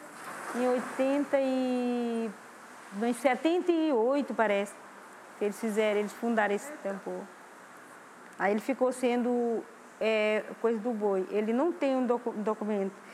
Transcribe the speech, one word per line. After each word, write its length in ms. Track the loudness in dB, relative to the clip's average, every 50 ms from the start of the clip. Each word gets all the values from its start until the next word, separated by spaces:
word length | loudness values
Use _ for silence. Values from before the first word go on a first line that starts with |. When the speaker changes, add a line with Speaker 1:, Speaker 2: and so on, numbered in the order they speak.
| -10 -16 -16 -14 -12 -12 -12 -10 -8 -6 -2
Speaker 1:
em 140 | 0 2 2
oitenta 680 | 2 0 -2 -2 -2 0 2 2 2 2 2 2 2 2
e, 920 | 4 2 2 2 2 2 0 0 0 0 0 0 0 -2 -2 -2 -2 -4 -6 -10 -16 -20 -20 -20 -20 -20 -20 -20 -16 -10 -4 -2
em 100 | 0 0
setenta 580 | 2 2 2 2 4 4 4 4 4 4 4 4
e 220 | 4 4 4 4
oito, 400 | 4 4 4 4 4 2 0 0
parece, 420 | 2 2 4 4 4 2 0 -2 -6 -12 -18 -18 -20 -20 -20 -20 -20 -20 -20 -20 -6 -2
que 60 | -2
eles 160 | -2 -2 -2
fizeram, 400 | -4 0 2 2 2 2 2 0
eles 120 | 0 -2 -4
fundaram 400 | -4 -2 2 2 2 2 2 2
esse 160 | -2 -4 -8
Speaker 2:
Eita. 160 | -10 -8 -6 -6
Speaker 1:
tambor. 320 | -6 -6 -6 -8 -8 -8 -10 -12 -16 -20 -20 -20 -20 -20 -20 -20 -20 -20 -20 -20 -20 -20 -20 -20 -20 -20 -20 -14 -6 0
Aí 140 | 2 2 2
ele 60 | 2
ficou 300 | 0 -2 0 2 2 0
sendo, 720 | 2 2 2 2 2 2 2 2 2 2 2 2 0 -2 -4 -8 -14 -20 -20 -18 -6 -2
é, 420 | 0 2 2 2 2 2 2 0 0 -4 -4 0
coisa 160 | 0 0 2 0
do 120 | 0 -2
boi. 340 | -2 0 2 2 2 0 0 0
Ele 220 | 0 0 2 2
não 200 | 2 2 2 2
tem 220 | 0 0 0 2 2
um 120 | 2 2
docu-, 260 | 2 0 0 -2 -4
documento. 600 | -6 -2 -2 -2 -2 -2 -2 -2 0 0 -2 -2 -4 -10 -16 -18